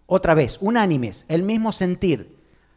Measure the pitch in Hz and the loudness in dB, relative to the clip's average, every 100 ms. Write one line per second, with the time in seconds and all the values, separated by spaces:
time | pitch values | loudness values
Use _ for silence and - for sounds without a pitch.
0 | - 185 175 156 127 - 196 233 202 147 | -2 0 4 2 2 -2 -2 2 2 0
1 | 120 - - 160 190 226 220 - 185 180 | -2 -8 -4 -4 -2 -2 -2 -2 -2 -2
2 | 190 131 - - _ _ _ | 0 -2 -4 -20 _ _ _